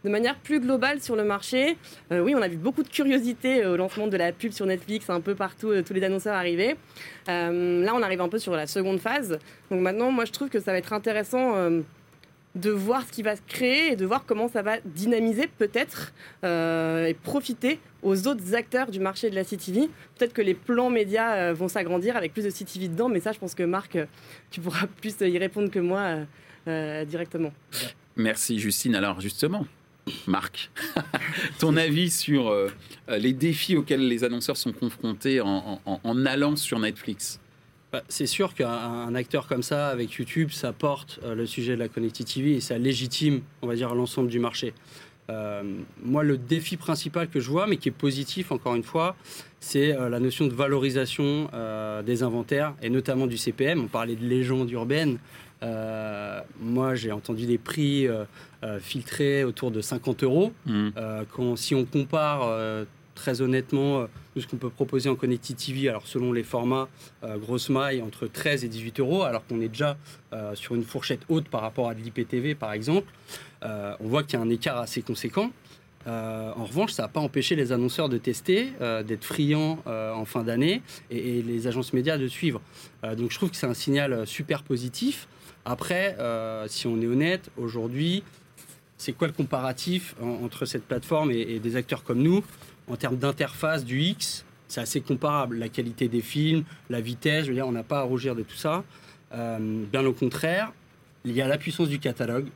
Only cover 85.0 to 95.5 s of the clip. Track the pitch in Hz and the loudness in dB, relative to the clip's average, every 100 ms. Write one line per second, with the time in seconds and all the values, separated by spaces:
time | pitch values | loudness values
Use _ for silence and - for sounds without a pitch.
85 | 254 - - - - - - 123 - 180 | -2 -4 -12 -20 -20 -14 -8 -6 -2 0
86 | 196 175 120 113 110 110 107 - 123 113 | 0 -2 -2 -2 -4 -6 -6 -4 -2 0
87 | 117 123 160 185 - - 117 117 117 127 | 2 4 2 0 -4 -8 -6 -4 -4 0
88 | 165 190 - - - - - - _ - | 0 0 -4 -20 -20 -20 -20 -20 _ -10
89 | - 131 160 156 131 135 131 127 - 180 | -8 -2 -2 0 -2 0 -2 -4 -2 -4
90 | 180 - 120 120 117 - 127 123 - 123 | -4 -8 -6 -4 -6 -6 -6 -6 -4 -6
91 | - 156 151 117 110 113 117 123 123 131 | 0 0 2 0 -2 -2 -2 -2 -2 -6
92 | - 120 156 190 - - - - - - | -2 2 4 4 0 -16 -20 -18 -10 -4
93 | 131 127 139 143 139 - 156 160 120 131 | -2 0 0 0 -4 -2 -2 -2 -2 0
94 | 170 - - - - - - - 117 143 | 0 0 -6 -6 -12 -20 -10 -8 -4 -4
95 | - 131 151 147 123 | -2 0 2 0 0